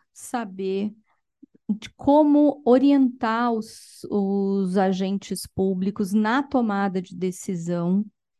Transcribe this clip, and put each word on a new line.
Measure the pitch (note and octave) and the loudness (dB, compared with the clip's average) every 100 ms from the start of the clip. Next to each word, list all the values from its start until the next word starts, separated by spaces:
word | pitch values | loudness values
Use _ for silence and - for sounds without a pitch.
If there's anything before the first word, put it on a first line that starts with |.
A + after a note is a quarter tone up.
| _ | _
saber | - - B3 A3+ F#3 F#3+ F#3+ G#3 G#3 _ _ _ _ - _ - | -20 -10 -10 -8 -8 -4 -4 -6 -8 _ _ _ _ -20 _ -8
de | G#3+ - - | -8 -8 -4
como | - D4 D4+ C#4+ D4 C#4 | 2 4 6 6 4 2
orientar | - B3 C#4 C#4+ C4 A#3+ A3+ A3+ A#3+ | 4 4 6 4 2 0 -4 -2 -2
os, | A3+ A3 - - - - | -2 -6 -14 -20 -20 -6
os | G#3 G3 G3 G3 G3 F#3+ F#3 | -2 0 0 0 0 0 0
agentes | F#3+ F#3 F#3+ G3 - F#3+ - | 0 0 -2 -4 -6 -10 -10
públicos | - F#3+ F#3 F#3+ G3+ G3+ | -4 -2 0 -4 -4 -2
na | G#3 G#3+ B3+ | 0 2 0
tomada | C#4 C4+ A3+ G3+ G3+ F#3 | 0 -2 0 0 -2 -4
de | F#3 | -8
decisão, | F3 F#3 F3+ - F3+ E3 F3 E3+ F#3+ G#3 - _ _ | -6 -6 -6 -8 -6 -4 -2 0 0 -2 -10 _ _